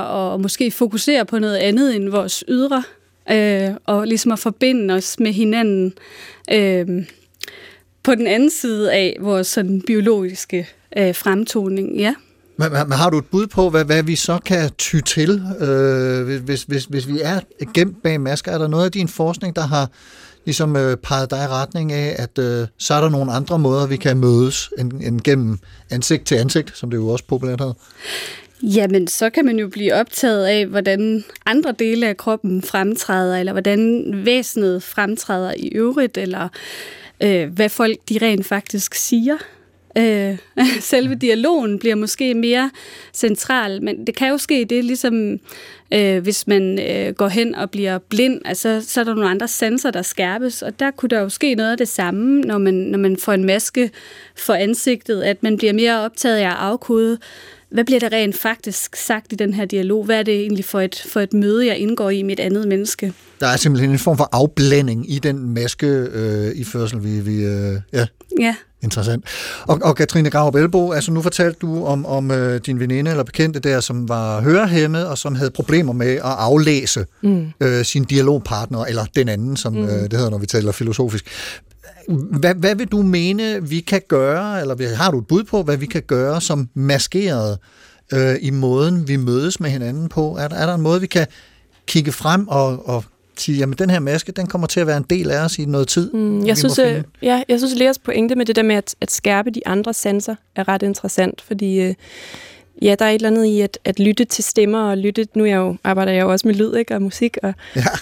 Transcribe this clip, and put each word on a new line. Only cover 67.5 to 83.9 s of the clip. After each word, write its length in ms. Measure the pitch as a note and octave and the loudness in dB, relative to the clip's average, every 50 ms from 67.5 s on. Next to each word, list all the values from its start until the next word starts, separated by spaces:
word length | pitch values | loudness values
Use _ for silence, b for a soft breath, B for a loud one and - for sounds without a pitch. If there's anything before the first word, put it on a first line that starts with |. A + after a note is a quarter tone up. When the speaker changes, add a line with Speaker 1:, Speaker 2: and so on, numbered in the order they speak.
| G2+ G2+ G2+ G2+ G2 G2 G2 - - | 0 -2 -2 -2 -2 -4 -6 -4 -2
Speaker 2:
ja. 120 | B2 A#2+ A2 _ _ - - F#4+ D#4+ | -2 -2 -2 _ _ -12 -4 -2 0
Speaker 1:
Ja. 160 | A#3 A#3 A3+ - - _ _ - - | 0 0 0 -4 -8 _ _ -6 -6
Speaker 2:
Interessant. 420 | A2 - - G2 A2+ A#2 A#2+ - B B B B B B B B B | -4 -2 -2 -2 -2 -2 -4 -4 B B B B B B B B B
Og, 120 | D#3 D#3 B3+ | 0 2 2
og 120 | D#3+ D#3 | 2 2
Katrine 340 | - D#3 - - E3 D#3 D3+ | 2 2 2 2 2 2 2
Grarup 260 | C#3 D3 D3+ D3 B2+ | 2 2 2 4 4
Elbo, 360 | C#3 D#3 E3+ F3 F#3 F3 F3 | 4 2 4 4 2 2 2
altså, 200 | E3+ D3 - - | 0 -2 -2 0
nu 100 | E3 D#3+ | -2 0
fortalte 360 | D#3+ F3 E3+ - F3+ E3+ E3 - | 0 0 0 2 0 0 0 -2
du 240 | - E3 D#3+ E3 F3 | -4 -4 -4 -2 -2
om, 200 | D3 C#3+ C#3 C#3 | -2 -2 -2 -2
om, 260 | - C3+ C#3 C3+ C3+ | -2 -2 -2 0 0
øh, 300 | C3+ C3 B2+ B2 B2 B2 G#2 | 0 0 0 0 -2 -2 -2
din 140 | - C3 B2 | -4 -4 -2
veninde 320 | B2 B2 B2+ C3+ C#3+ D#3+ | -2 0 0 0 0 0
eller 120 | E3 D3 B2+ | 0 0 -2
bekendte 360 | A2+ - - D#3 D#3+ D#3 C#3+ | -2 0 0 0 0 0 -2
der, 200 | B2 C#3+ C3+ B2+ | 0 0 0 0
som 300 | A#2+ - B2+ B2 A#2+ A2+ | 0 -2 -4 -4 -4 -2
var 320 | A#2 A#2 A2+ A2 G#2+ G#2+ | -2 -2 -2 -2 -2 0
hørehæmmet, 640 | A2 C#3+ D#3+ F#3+ A3 G3 E3+ E3 D#3 D#3 D#3+ E3 F3 F3+ | 2 4 4 4 4 4 4 2 2 2 2 -2 -2 -4
og 100 | C#3+ - | -4 -6
som 180 | - D3 C3+ | -4 -4 -2
havde 160 | B2+ C#3 C3 | -2 -2 -2
problemer 420 | B2+ - C3 - D3+ E3+ E3+ C3 A#2+ | -2 -4 -2 0 2 2 2 2 0
med 140 | B2 A#2+ B2 B2+ | 0 0 0 0
at 60 | C3+ - | 0 -2
aflæse, 840 | B2+ C3+ F#2+ A2 A#2 C#3 D3+ D#3 D#3 D3+ C#3 C3 - - - G2 - _ - | -4 -2 0 2 4 4 6 6 4 4 2 0 -2 -2 -4 -4 -6 _ -2
Speaker 3:
Mm. 240 | - G3+ G3 F3+ D#3+ D#3 D#3+ - | 0 2 2 2 0 -4 -4 0
Speaker 2:
øh, 260 | C#3 B2+ B2 B2 A#2+ | 0 2 2 2 0
sin 180 | - - C#3+ C3+ | 0 0 0 0
dialogpartner, 840 | B2+ C#3 C#3 C3+ C#3 D3 C#3 - - A2 G#2 A2+ A2 C3 A2+ A2 | 2 4 4 4 4 4 2 0 -4 -4 -4 -4 -4 -4 -4 -4
eller 200 | - A2+ A#2 A2 - - | -2 -2 -4 -4 -2 0
den 140 | C#3+ B2+ A#2 | 0 0 2
anden, 280 | G#2+ G2+ A2+ C3 C#3 - | 0 -2 -2 -4 -4 -4
som, 160 | - A#2+ A2 | -4 -4 -2
Speaker 3:
Mm. 100 | G#2+ G#2+ | -2 -2
Speaker 2:
øh, 60 | G#2 G#2 G#2 G#2 | 0 0 -2 -2
det 100 | G#2 A2 | -2 0
hedder, 160 | A2+ B2 A2+ | 0 0 0
når 80 | G#2 G2+ | -2 -4
vi 80 | G2+ | -4
taler 260 | G2+ - A2+ G#2 G#2 | -2 0 0 0 0
filosofisk. 540 | G2 - A#2 A2+ G#2+ - C3 A#2 G#2+ G#2 - B B B B B B B B _ - _ - - - - - - | -2 -2 -2 -2 0 0 0 -2 -2 -6 -8 B B B B B B B B _ -20 _ -20 -20 -20 -14 -6 -4
Hvad, 460 | C4+ B3 C#3+ G3+ F#3 C#3+ C#3+ F3 F#3 | -2 -2 -2 -2 -2 0 2 2 2
hvad 200 | F#3 E3 G3 G#3 | 2 2 0 0
vil 120 | G3+ B3 - | 0 -2 -2
du 140 | G#3 G#3 | 0 2
mene, 680 | G3+ F#3+ F3+ F3 E3+ F3+ G3 G#3 A3 A3 G#3+ G3+ F3 C#3+ | 2 4 2 2 2 0 0 0 -2 -2 -2 -4 -4 -4
vi 100 | D3+ E3+ | -4 -4
kan 220 | E3 - | -2 0